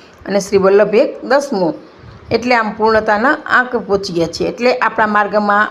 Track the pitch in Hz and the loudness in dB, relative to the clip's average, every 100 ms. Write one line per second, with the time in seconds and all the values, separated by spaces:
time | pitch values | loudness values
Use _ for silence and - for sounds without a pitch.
0 | - - - 196 190 196 190 202 196 214 | -20 -18 -4 -4 0 2 4 4 4 2
1 | 302 - 214 277 - 196 165 - - - | 0 -4 -2 -2 0 -2 -2 -4 -16 -20
2 | - - - 226 247 233 214 - 220 220 | -20 -20 -4 -4 0 0 0 0 2 2
3 | 220 214 269 302 - 240 247 233 190 196 | 0 0 0 -2 0 -2 0 -6 -2 -4
4 | 190 170 160 - 170 220 247 247 226 220 | -2 -4 -4 -4 -6 -2 0 0 0 0
5 | 214 208 202 208 208 208 214 | 0 0 0 0 0 0 0